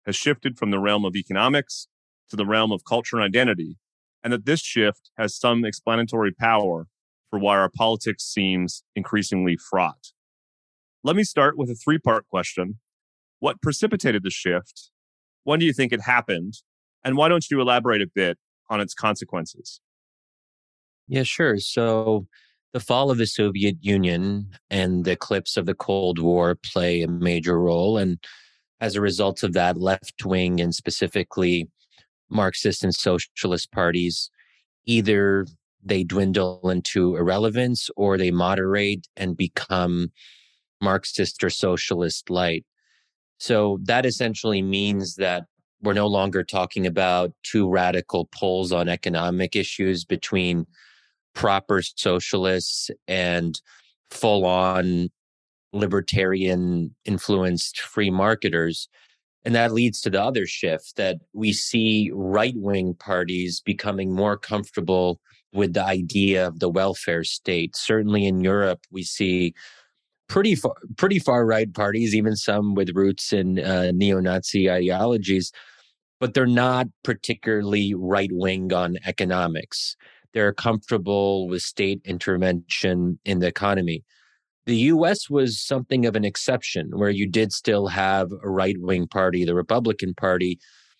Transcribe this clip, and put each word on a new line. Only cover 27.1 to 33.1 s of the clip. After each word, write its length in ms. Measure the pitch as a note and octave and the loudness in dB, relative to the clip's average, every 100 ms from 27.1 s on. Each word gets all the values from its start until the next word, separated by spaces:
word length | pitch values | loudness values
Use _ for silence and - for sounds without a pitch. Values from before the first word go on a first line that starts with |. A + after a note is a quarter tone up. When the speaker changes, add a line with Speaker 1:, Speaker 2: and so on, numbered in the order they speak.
| F2 F2 F2 E2+ F2 | 0 0 0 0 2
Speaker 2:
role. 380 | F2 E2+ F#2+ A2 | 2 2 2 2
And 220 | F#2+ E2+ - - _ _ _ - | 0 -2 -8 -20 _ _ _ -8
as 160 | A2 | -4
a 60 | G2+ | 0
result 420 | G2+ F#2 G2 F2+ | 0 2 0 0
of 120 | G2 | -2
that, 260 | F2 F2 E2+ | 2 2 2
left-wing 800 | F#2+ F#2+ - - F#2+ F#2 F2+ F2 | 0 -2 -4 -10 -2 0 0 0
and 140 | E2+ | 0
specifically 960 | - - - F#2+ G2+ F2 - F2+ F2 E2 _ _ _ _ _ _ | -2 -6 -4 -2 -2 -4 0 0 0 -2 _ _ _ _ _ _
Marxist 560 | G#2+ F#2+ - G#2 - | 0 0 0 -2 0
and 100 | F#2+ | -2
socialist 800 | - G2 | 0 0